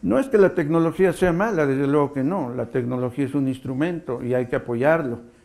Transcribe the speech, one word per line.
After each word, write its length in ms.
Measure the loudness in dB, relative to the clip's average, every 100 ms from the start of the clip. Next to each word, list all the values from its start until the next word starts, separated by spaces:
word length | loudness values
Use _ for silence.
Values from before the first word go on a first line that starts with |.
No 180 | 2 0
es 80 | 2
que 100 | 4
la 180 | 4 4
tecnología 580 | 0 2 0 2 2
sea 200 | 4 0
mala, 320 | 2 0 0 0
desde 200 | 2 2
luego 280 | 2 2
que 100 | 0
no, 300 | -2 -2 -4 -6
la 120 | -4
tecnología 580 | -4 -2 -2 -4 -2 -2
es 100 | 0
un 120 | -2
instrumento 760 | -4 -6 -4 -2 -4 -6 -6
y 100 | -2
hay 140 | -2 0
que 80 | -4
apoyarlo, 640 | -4 0 2 2 0 -8 -12 _